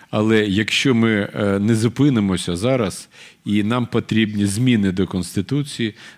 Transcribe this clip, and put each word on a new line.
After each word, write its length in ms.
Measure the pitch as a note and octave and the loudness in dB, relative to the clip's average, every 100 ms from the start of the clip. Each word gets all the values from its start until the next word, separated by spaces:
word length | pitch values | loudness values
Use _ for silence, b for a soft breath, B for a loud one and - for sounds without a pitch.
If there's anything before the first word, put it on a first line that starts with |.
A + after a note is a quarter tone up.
| B | B
але 360 | A#2 G#2+ A2 G#2+ | 0 2 4 2
якщо 480 | F#2+ G#2+ - C#3 | 0 0 0 2
ми, 340 | A#2 A2+ G#2+ G2+ | 2 2 2 -2
е, 240 | - G2+ G2 | -2 0 0
не 160 | G2+ | 2
зупинимося 840 | A2+ A2+ - C#3+ A#2+ G2+ F2+ - E2+ | 2 0 2 2 4 2 0 -2 -4
зараз, 520 | A2+ C3 G2+ - - B B B | -2 0 -2 -6 -16 B B B
і 180 | - G#2 | -4 -2
нам 240 | G#2 B2 A#2 | 0 0 0
потрібні 600 | A#2 - A2 A2 G#2+ G2+ | -4 0 0 0 0 -2
зміни 460 | G2+ B2+ A#2 G2 | 0 2 2 2
до 140 | F#2 F#2 | 0 -2
Конституції, 880 | F#2 F2 - F#2+ C#3 C#3+ - A2+ - B | -2 -4 -6 -4 -4 -4 -6 -6 -6 B